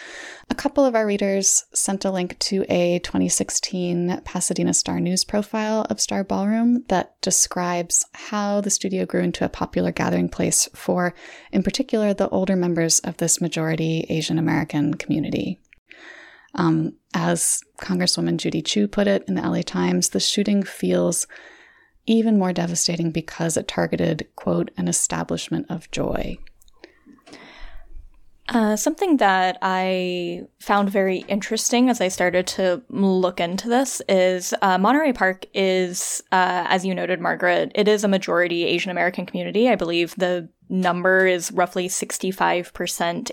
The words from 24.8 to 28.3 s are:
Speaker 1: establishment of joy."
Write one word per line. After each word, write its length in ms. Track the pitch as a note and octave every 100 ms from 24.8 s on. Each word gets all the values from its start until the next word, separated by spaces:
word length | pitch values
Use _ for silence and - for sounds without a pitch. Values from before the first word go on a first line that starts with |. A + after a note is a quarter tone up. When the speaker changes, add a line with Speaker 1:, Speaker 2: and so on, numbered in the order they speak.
| F3
Speaker 1:
establishment 760 | E3 - E3 E3 E3+ - D#3+ -
of 200 | E3+ -
joy." 480 | - - - - - - - - _ - _ - - - - - - - - - - - - -